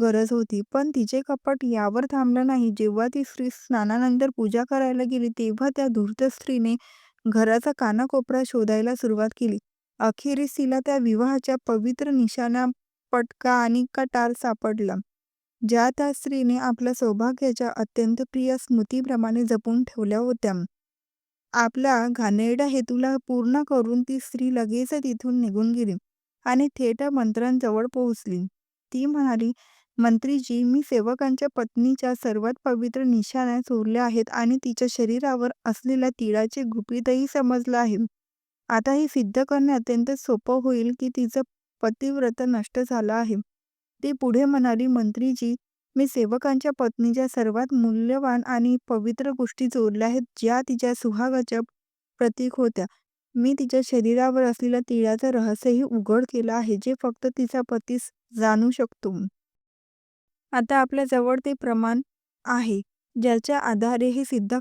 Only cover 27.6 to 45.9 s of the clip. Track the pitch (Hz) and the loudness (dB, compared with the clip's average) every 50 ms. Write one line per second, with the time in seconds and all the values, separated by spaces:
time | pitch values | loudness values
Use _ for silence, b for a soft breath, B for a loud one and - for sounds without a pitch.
27.6 | 254 220 214 220 233 247 - 254 247 240 226 - - 202 180 180 185 190 _ _ | 0 0 0 0 -2 -2 -2 -2 -2 -2 -2 -4 -6 -6 -4 -4 -6 -6 _ _
28.6 | _ _ _ _ _ - - 254 269 294 294 294 277 262 233 226 226 233 247 b | _ _ _ _ _ -8 -6 -2 -2 0 0 2 0 2 2 0 0 -2 -4 b
29.6 | b b b b b b _ - 233 233 233 220 - 262 285 277 247 - 233 240 | b b b b b b _ 2 2 4 4 2 2 0 -2 -2 -2 -2 -2 0
30.6 | 247 240 254 294 285 - 262 226 208 233 254 - 285 262 262 - 285 285 - 254 | 2 2 2 2 2 2 0 0 0 0 -2 -2 0 -2 0 0 -2 -4 -2 -4
31.6 | 226 226 - 240 240 254 269 - 262 247 247 - - 233 214 214 214 233 269 - | -6 -4 0 0 2 2 2 0 -2 -4 -4 -2 -2 -2 -2 -2 -2 -4 -4 -4
32.6 | - 269 247 226 240 240 - 262 262 254 240 220 208 - - 262 254 247 240 254 | -2 -2 -2 0 -2 -4 -2 0 2 2 2 2 0 -2 -2 -2 -2 0 -2 -2
33.6 | 247 - 247 220 214 214 220 240 247 240 226 233 220 - - 233 233 233 262 262 | -2 -2 -2 -2 0 0 0 0 0 0 0 0 -2 -2 -2 0 0 2 2 0
34.6 | - 254 226 - 247 240 - - 233 214 233 247 285 277 254 240 240 247 - _ | 0 -4 -2 -2 -2 -2 0 0 0 0 0 0 0 0 0 0 -2 -4 -4 _
35.6 | - 226 220 - - 254 262 262 254 262 247 - 233 214 208 214 220 226 - 277 | -4 -4 -4 -2 -2 -2 0 2 0 0 -2 -2 -2 0 0 0 0 -2 -2 -4
36.6 | 262 226 220 233 208 - 240 247 233 254 254 262 277 269 - 285 262 247 254 247 | -6 -4 -4 -6 -6 -4 -4 -2 0 0 2 2 0 0 0 0 2 2 2 0
37.6 | 240 254 247 240 240 220 208 196 226 214 _ _ _ _ _ _ _ _ _ _ | 0 0 0 2 2 2 0 0 -2 -4 _ _ _ _ _ _ _ _ _ _
38.6 | _ - 233 226 226 269 277 294 311 285 - 269 226 196 208 254 269 - 285 277 | _ 0 0 0 2 2 2 2 2 0 0 0 0 0 0 0 0 2 2 2
39.6 | 277 285 269 247 233 - 240 233 240 269 277 - - - 240 214 - - 254 262 | 2 2 2 0 0 0 0 0 0 0 -2 -4 -2 -2 -2 -2 0 0 0 0
40.6 | 247 262 254 233 226 240 247 - 262 254 - 262 247 226 - 269 262 _ _ _ | 2 0 0 0 0 -2 -2 -2 -4 -6 -2 -2 -2 -2 -2 -4 -4 _ _ _
41.6 | _ _ _ - - 220 226 - 269 269 277 277 254 233 233 - 254 254 240 214 | _ _ _ -4 -2 -2 -2 -2 -4 -4 -2 0 -2 -2 -2 -2 -2 -2 0 -2
42.6 | 208 - - 247 254 - 254 233 214 208 220 233 233 220 208 202 - _ _ _ | -2 -4 -4 -4 -4 -2 -2 -2 0 0 0 0 0 -2 -2 -4 -4 _ _ _
43.6 | _ _ _ _ _ _ _ _ - 285 285 262 262 247 226 247 277 277 285 269 | _ _ _ _ _ _ _ _ -4 -4 -2 0 0 2 4 4 4 4 4 4
44.6 | 254 247 226 226 254 262 247 247 220 214 214 233 247 262 254 - 240 233 240 - | 2 2 2 2 2 2 2 2 0 0 -2 -2 -2 -2 -2 -2 -2 -4 -4 -6
45.6 | _ _ _ _ _ _ | _ _ _ _ _ _